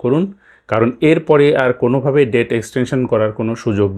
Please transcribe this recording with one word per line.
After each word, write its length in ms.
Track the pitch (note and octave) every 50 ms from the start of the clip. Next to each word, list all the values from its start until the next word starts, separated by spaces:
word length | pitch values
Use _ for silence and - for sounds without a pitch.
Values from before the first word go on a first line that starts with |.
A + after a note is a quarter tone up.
| -
করুন, 180 | A#2+ C3+ D#3 F#3+ G3 - _ _ _ _ _ _ -
কারণ 200 | G#2+ A2 A2+ B2 B2 - D#3+ D3+
এরপরে 360 | D#3+ E3 E3 - D3+ C#3+ C#3+ D3 D3
আর 140 | C#3+ C3 B2 B2 -
কোনোভাবেই 440 | C3+ A#2+ C3 C3+ B2 D3 C3+ D3 C#3 A2+ G#2
ডেট 160 | A#2+ A#2 - A#2+ A#2
এক্সটেনশন 420 | G#2+ - - B2+ B2 - C#3+ C3 B2 -
করার 220 | A#2+ A2 G#2+ A2 G#2+ -
কোনো 140 | A2+ A2 A#2 A2 -
সুযোগ 260 | A#2 G2+ G2+ G2+ G2 F#2+